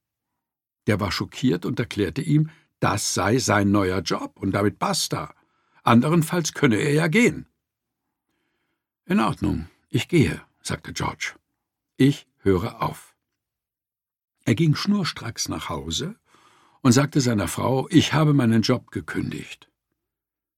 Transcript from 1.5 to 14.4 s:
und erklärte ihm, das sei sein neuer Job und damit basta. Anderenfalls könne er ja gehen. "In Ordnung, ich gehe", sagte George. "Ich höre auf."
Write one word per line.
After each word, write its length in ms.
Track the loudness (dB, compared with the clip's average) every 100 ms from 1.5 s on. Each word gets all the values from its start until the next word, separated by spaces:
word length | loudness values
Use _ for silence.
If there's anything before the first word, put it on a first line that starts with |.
| 0 -2
und 120 | -6
erklärte 440 | -4 -4 -4 -4
ihm, 260 | 0 2 0 -6 _ _
das 320 | -2 0 -2
sei 260 | -2 0 0
sein 320 | 2 2 4
neuer 300 | 2 2 -2
Job 400 | -4 -6 -6 -6
und 120 | -4
damit 260 | 0 0 0
basta. 560 | -2 -2 -4 -6 -8 -16 _ _ _ _
Anderenfalls 720 | 4 4 4 2 0 -2 -4
könne 220 | 0 2 2
er 160 | 2
ja 140 | 0 2
gehen. 400 | 2 2 0 -10 _ _ _ _ _ _ _ _ _ _ _ _ _ _ _
"In 160 | -2 0
Ordnung, 480 | 0 -2 -4 -4 -6 _ _
ich 180 | -6 0
gehe", 320 | 2 2 -2 -14 _
sagte 320 | -10 -10 -10
George. 400 | -8 -8 -6 -12 -14 _ _ _ _ _ 0
"Ich 240 | 2 0 -10 _
höre 420 | 0 0 -2 -6
auf." 340 | -8 -8 -18 _ _ _ _ _ _ _ _ _ _ _ _ _